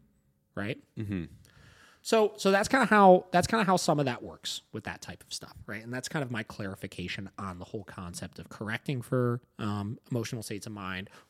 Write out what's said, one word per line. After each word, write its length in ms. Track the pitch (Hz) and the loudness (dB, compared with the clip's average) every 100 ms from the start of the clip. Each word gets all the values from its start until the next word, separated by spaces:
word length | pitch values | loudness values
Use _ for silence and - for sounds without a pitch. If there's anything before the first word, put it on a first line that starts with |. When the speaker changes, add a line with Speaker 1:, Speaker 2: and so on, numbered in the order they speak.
| _ _ _ _ _ | _ _ _ _ _
Speaker 1:
right? 240 | - 101 147 _ - | -8 -8 -8 _ -10
Speaker 2:
Mm-hmm. 260 | 104 95 76 - - - - - - _ | -6 -6 -8 -14 -20 -20 -20 -20 -20 _
Speaker 1:
So, 320 | - 226 214 - | 0 2 2 0
so 120 | 196 | 2
that's 180 | 196 220 | 2 4
kinda 180 | 269 226 | 2 6
how, 400 | 214 196 185 - | 10 10 10 8
that's 140 | 175 175 | 2 2
kinda 180 | 226 | 2
how 120 | 190 180 | 4 2
some 220 | - 147 | 2 2
of 80 | 135 | 2
that 160 | 110 | -2
works 400 | 107 80 - - _ | -10 -12 -10 -10 _
with 120 | 110 | -12
that 180 | 95 90 | -10 -12
type 200 | - 90 | -14 -16
of 80 | - | -14
stuff, 180 | - - - - | -14 -14 -18 -14
right? 160 | 104 | -12
And 100 | 113 | -8
that's 160 | 127 - | -8 -6
kind 140 | 160 | -4
of 80 | 127 | -4
my 120 | 113 | -6
clarification 840 | 110 - 101 98 95 - 90 - 95 - | -8 -8 -8 -8 -12 -10 -8 -8 -12 -10
on 200 | 98 87 | -10 -10
the 80 | 92 | -10
whole 180 | 107 | -12
concept 540 | 95 - 87 87 - - | -12 -12 -12 -12 -12 -14
of 100 | - | -16
correcting 540 | - 104 113 - 131 | -10 -8 -6 -6 -6
for, 400 | - 131 120 120 _ - | -2 0 0 -2 _ -8
um, 400 | 107 101 101 127 - | -6 -4 -6 -8 -6
emotional 320 | 123 107 120 | -6 -6 -8
states 220 | - 104 113 | -8 -10 -10
of 60 | |
mind 380 | 104 95 92 95 - | -10 -8 -8 -10 -16